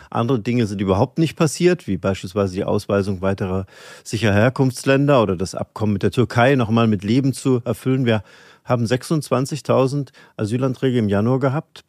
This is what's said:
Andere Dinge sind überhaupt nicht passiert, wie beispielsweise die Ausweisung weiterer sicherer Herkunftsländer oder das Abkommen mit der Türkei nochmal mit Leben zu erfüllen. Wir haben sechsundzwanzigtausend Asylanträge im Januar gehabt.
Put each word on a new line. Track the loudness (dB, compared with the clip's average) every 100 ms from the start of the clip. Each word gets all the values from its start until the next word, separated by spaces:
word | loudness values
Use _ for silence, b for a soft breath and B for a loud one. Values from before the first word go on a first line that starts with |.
| B
Andere | -4 -2 -2
Dinge | 0 0 0
sind | -2
überhaupt | 0 2 0 0
nicht | -2 0
passiert, | -2 2 2 0 -2
wie | -4
beispielsweise | -2 -4 -4 -2 -2
die | -2
Ausweisung | -2 -2 0 0 0 -2
weiterer | -2 -2 -2 -4 -6 B B B
sicherer | -8 -2 0
Herkunftsländer | 4 2 2 0 0 0 2 4 4
oder | 4 0
das | -4
Abkommen | -6 -10 -4 -2
mit | 0
der | -2
Türkei | 0 0 2 4
nochmal | 4 2 2 2
mit | 0
Leben | 0 0 0
zu | -2 0 -2 -2
erfüllen. | -6 -2 -2 0
Wir | 0 -2 B B B
haben | -4 -2 0
sechsundzwanzigtausend | -2 -2 -4 0 -2 -2 -6 0 2 2 0 -8 b b b
Asylanträge | -4 -2 -2 -2 -2 0
im | 0
Januar | 0 2 0
gehabt. | 0 -2 -8 -16